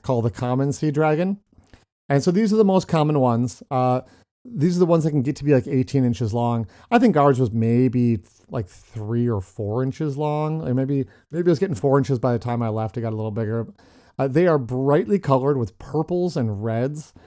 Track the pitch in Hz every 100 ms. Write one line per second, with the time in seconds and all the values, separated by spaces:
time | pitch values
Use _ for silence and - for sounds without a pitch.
0 | - 120 113 - 123 127 139 131 156 143
1 | 156 156 185 202 _ _ _ - _ _
2 | - 139 156 175 220 214 208 185 - 165
3 | 151 151 123 117 120 - - 131 127 127
4 | - _ _ _ - - 165 175 175 170
5 | 156 147 127 147 143 135 101 131 - 139
6 | 127 117 117 117 120 117 110 - - 233
7 | 226 151 143 127 123 113 113 120 131 123
8 | 120 113 - _ - 147 95 - - 113
9 | 104 120 120 104 - - 104 117 131 131
10 | 156 135 151 151 156 160 156 127 135 139
11 | 127 _ _ 160 175 165 196 127 139 139
12 | 135 127 127 117 120 120 117 110 110 127
13 | 113 110 110 104 107 113 107 - _ _
14 | _ - 135 135 180 151 117 127 135 151
15 | 208 202 - 135 135 139 113 - - 151
16 | 160 180 180 160 113 101 113 113 131 151
17 | - -